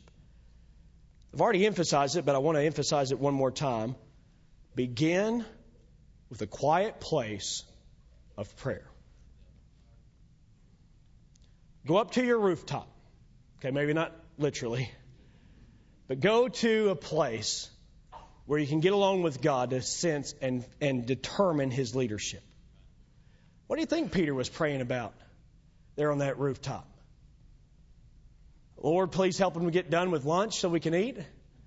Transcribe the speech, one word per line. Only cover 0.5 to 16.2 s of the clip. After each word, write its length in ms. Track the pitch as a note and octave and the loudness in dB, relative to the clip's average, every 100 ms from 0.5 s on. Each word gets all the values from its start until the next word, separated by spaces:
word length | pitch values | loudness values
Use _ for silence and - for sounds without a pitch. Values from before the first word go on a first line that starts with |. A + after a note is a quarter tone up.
| - - - - - - - - | -20 -20 -20 -20 -20 -20 -20 -14
I've 80 | C3 | 0
already 240 | G#3 F#3 G#3 | 2 4 2
emphasized 500 | F3 D#3 C#3+ C#3 E3 | 2 2 2 2 0
it, 100 | C#3+ | 2
but 100 | C3+ | 2
I 40 | |
want 180 | D3+ D3+ | 2 2
to 60 | |
emphasize 480 | D#3 D3+ C3+ D3 C3 | 2 0 0 0 0
it 80 | C3 | 0
one 140 | C#3 | 0
more 180 | C#3 C3 | 2 0
time. 440 | B2+ C#3+ A2+ A#2 B2+ - - - - - - - B2+ | 0 -2 -2 -4 -8 -16 -20 -20 -20 -20 -20 -10 -4
Begin 680 | B2+ A#2 D#3+ F3+ A3 A#3 G#3+ - - - - - - - - | -4 0 2 2 2 -2 -6 -14 -20 -20 -20 -20 -20 -20 -18
with 120 | A2+ | -10
a 60 | G#2 | -10
quiet 520 | - C#3 E3+ G#3 - | -2 2 2 2 -4
place 640 | - D#3 A2 G2+ - - - - - - - - - - | -2 -2 -2 -6 -8 -8 -12 -20 -20 -20 -20 -20 -20 -14
of 180 | G#2 - | -14 -8
prayer. 300 | - - - - - - - - - - - - - - - _ - - - - - - - - - - - - - - - - C3 | -8 -8 -12 -20 -20 -20 -20 -20 -20 -20 -20 -20 -20 -20 -20 _ -20 -20 -20 -20 -20 -20 -20 -20 -20 -20 -20 -20 -20 -20 -20 -16 0
Go 120 | F#3+ | 2
up 140 | - | 2
to 120 | A#3+ | 0
your 160 | B3 A#3 | 2 4
rooftop. 480 | G3 D#3+ - C3+ - - - - - - - - | 2 0 -4 -8 -10 -20 -20 -20 -20 -20 -20 -8
Okay, 120 | B2+ | -4
maybe 220 | C#3+ D3 | 0 0
not 220 | D#3+ E3 - - - | 0 -2 -6 -20 -4
literally, 520 | C#3+ - A#2 B2+ A2+ - - - - - - - - - - - - | -2 -2 -4 -4 -6 -10 -20 -20 -20 -20 -20 -20 -20 -20 -20 -20 -8
but 120 | |
go 280 | C3+ | 0